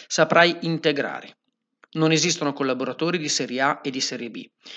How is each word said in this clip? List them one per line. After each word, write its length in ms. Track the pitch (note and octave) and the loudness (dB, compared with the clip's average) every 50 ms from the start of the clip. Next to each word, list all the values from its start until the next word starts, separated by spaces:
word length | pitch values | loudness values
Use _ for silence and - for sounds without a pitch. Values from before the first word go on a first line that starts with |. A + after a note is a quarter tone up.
| - | -10
saprai 500 | - - F3 D#3 - - E3+ E3+ F3 E3 E3+ | -2 2 2 4 6 6 6 6 6 4 0
integrare. 760 | E3+ E3 E3 D3+ - D#3 C#3+ C#3 A#2 F2 C2+ B1 - - - _ _ _ _ _ _ _ _ _ _ _ | -2 -2 -2 0 0 0 0 0 -2 -4 -6 -10 -12 -16 -20 _ _ _ _ _ _ _ _ _ _ _
Non 200 | - D#3+ D#3+ D#3+ | -2 2 2 4
esistono 400 | D#3+ D3+ D3+ F3 D3+ - D3+ C#3+ | 4 4 2 0 0 -2 -2 -4
collaboratori 680 | C#3 - C#3 C3 B2+ B2+ C3 C3 B2+ - D#3+ E3+ F3 F3 | -2 -2 -2 -2 -2 -2 -4 -6 -4 -4 -2 -2 -2 -2
di 100 | D3+ C#3 | -2 -2
serie 320 | - - C3 A#2+ B2 B2+ | -2 -2 -4 -4 -2 0
A 200 | C3+ C#3+ D3+ - - | 0 0 0 -2 -4
e 80 | C#3+ | -6
di 100 | B2+ C3+ | -4 -4
serie 300 | - - B2+ A#2 A#2+ A#2 | -4 -4 -4 -6 -8 -10
B. 120 | - - - - _ _ _ - - | -10 -12 -14 -16 _ _ _ -20 -20